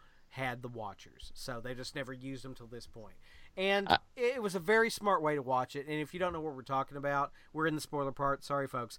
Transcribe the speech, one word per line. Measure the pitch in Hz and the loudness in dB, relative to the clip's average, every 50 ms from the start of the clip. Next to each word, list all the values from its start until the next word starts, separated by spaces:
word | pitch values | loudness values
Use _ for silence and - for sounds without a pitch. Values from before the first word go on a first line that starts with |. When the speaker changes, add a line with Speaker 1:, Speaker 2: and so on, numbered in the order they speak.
| - - - - - - | -20 -20 -20 -20 -20 -14
Speaker 1:
had | - 131 135 127 123 127 | -8 -4 -4 -4 -4 -4
the | 120 | -8
Watchers. | 120 120 113 107 98 92 - - - - - - - - | -10 -8 -8 -8 -8 -10 -12 -18 -20 -16 -16 -14 -12 -10
So | - - 135 123 117 110 | -8 -8 -6 -6 -6 -6
they | 123 127 | -6 -6
just | 123 127 - - | -6 -8 -8 -6
never | 147 131 127 131 | -6 -6 -6 -8
used | 127 131 135 135 123 117 | -10 -8 -8 -8 -8 -10
them | 131 123 | -12 -12
till | - 120 | -12 -14
this | 110 123 117 - | -12 -12 -14 -14
point. | - - 117 107 101 - - - - - - - - - | -14 -14 -14 -14 -14 -16 -18 -20 -20 -18 -18 -18 -10 -4
And | 190 190 196 196 202 202 | 2 4 4 6 4 6
Speaker 2:
Uh, | - - - - - - | 6 4 4 4 -4 -4
Speaker 1:
it | 262 240 240 269 254 | 0 2 2 2 2
was | 214 196 170 | 0 0 0
a | 190 | 0
very | 160 190 220 226 226 220 | 4 6 6 6 6 6
smart | - - 208 202 190 165 | 2 0 2 4 4 6
way | 151 151 151 | 4 4 2
to | 143 123 | 2 2
watch | 127 131 127 127 - - | 2 2 2 2 0 -4
it. | 143 127 | -8 -4
And | 151 151 151 | -2 -2 -2
if | 151 - | -2 -4
you | - 175 | -2 -2
don't | 185 180 170 | -2 0 -2
know | 160 | -2
what | 156 156 135 | -4 -6 -6
we're | 131 120 | -8 -4
talking | - 135 131 135 - 139 | -2 0 0 0 -2 -4
about, | 143 139 143 143 139 139 - - - - - | -4 0 2 2 2 2 0 -2 -14 -18 -8
we're | - 151 156 | -2 2 2
in | 160 156 | 2 2
the | 147 | 0
spoiler | - - 151 143 139 135 | -2 -2 -2 0 0 0
part. | - - 143 139 139 - - | 0 2 2 2 2 0 0
Sorry, | - 143 143 135 | 0 0 0 0
folks. | 131 - 127 120 113 - | 0 -2 -4 -6 -6 -10